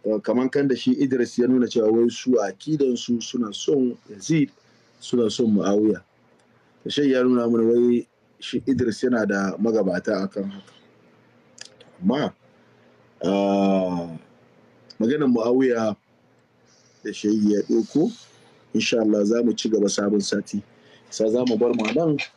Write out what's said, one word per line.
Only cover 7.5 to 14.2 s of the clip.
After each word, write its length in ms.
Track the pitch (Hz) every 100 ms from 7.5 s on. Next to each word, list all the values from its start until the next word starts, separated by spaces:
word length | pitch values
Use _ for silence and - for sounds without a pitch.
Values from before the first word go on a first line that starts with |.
| 117
wai 420 | 113 120 123 120 - _ _ _
shi 220 | - 123 -
Idris 340 | 127 120 101
yana 220 | 127 120 104
da 300 | 98 98 -
magabata 680 | 113 110 95 90 110 101
akan 280 | 98 104 98
haka. 220 | 98 - - _ _ _ _ _ _ _ - - _ - -
Amma, 320 | 90 135 113 - _ _ _ _ _ _ _ _
ah, 840 | 90 98 98 98 98 95 92 90 85 80